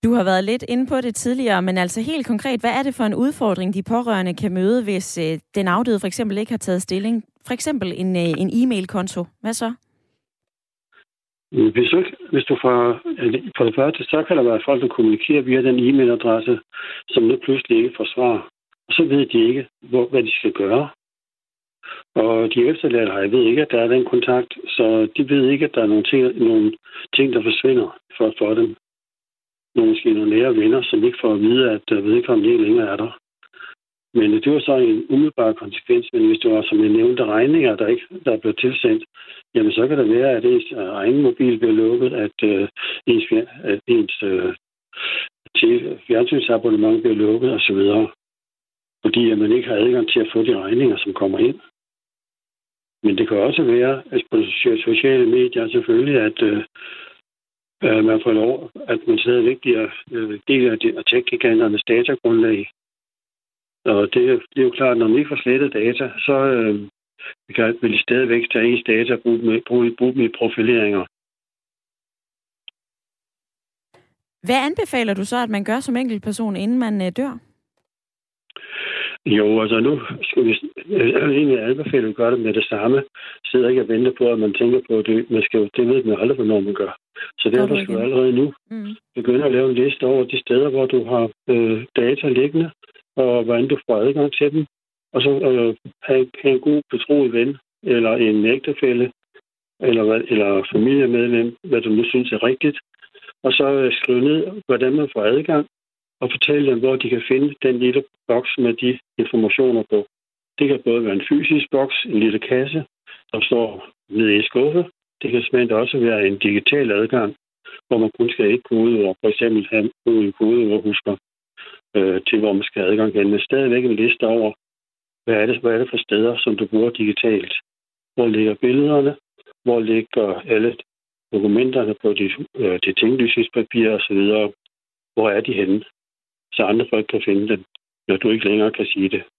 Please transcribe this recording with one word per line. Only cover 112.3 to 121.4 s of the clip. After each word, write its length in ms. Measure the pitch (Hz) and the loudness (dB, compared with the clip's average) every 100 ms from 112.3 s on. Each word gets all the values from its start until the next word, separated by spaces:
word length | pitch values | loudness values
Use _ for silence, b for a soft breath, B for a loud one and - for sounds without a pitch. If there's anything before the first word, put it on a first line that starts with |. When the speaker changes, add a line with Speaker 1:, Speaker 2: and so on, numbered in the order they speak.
| 104 | 0
Speaker 2:
kasse, 460 | - 127 139 156 143 _ - B B | -2 -2 0 -6 -8 _ -20 B B
der 80 | 113 | -6
står 480 | 110 123 110 98 - _ _ | 0 0 0 -6 -18 _ _
nede 280 | 104 110 104 | 0 2 2
i 60 | |
skuffe. 420 | 104 123 139 165 175 _ _ _ | 2 0 2 0 -2 _ _ _
Det 80 | - | -4
kan 120 | 120 | -2
simpelthen 360 | 117 127 120 110 | 0 0 2 0
også 200 | 123 139 | 0 0
være 280 | 117 110 98 | 0 2 0
en 120 | 98 | 0
digital 540 | 104 101 - 147 127 | 0 0 0 0 0
adgang, 440 | 101 110 127 104 - _ _ B B _ | 0 0 0 -2 -8 _ _ B B _
hvor 100 | 120 | 0
man 120 | 110 - | 0 0
kun 120 | 117 | -4
skal 240 | - 107 | 0 0
et 100 | 120 | 0
kodeord, 520 | - 113 113 117 98 92 | 0 0 2 2 0 0
for 80 | 110 | -2
eksempel 380 | 107 120 110 98 | 0 0 0 0
have 200 | 110 107 - - | -2 -2 -4 0
en 260 | 113 101 | 2 0
kodeordhusker, 840 | - 110 120 110 104 107 101 - 98 _ _ | 0 0 2 2 0 -2 -4 -6 -8 _ _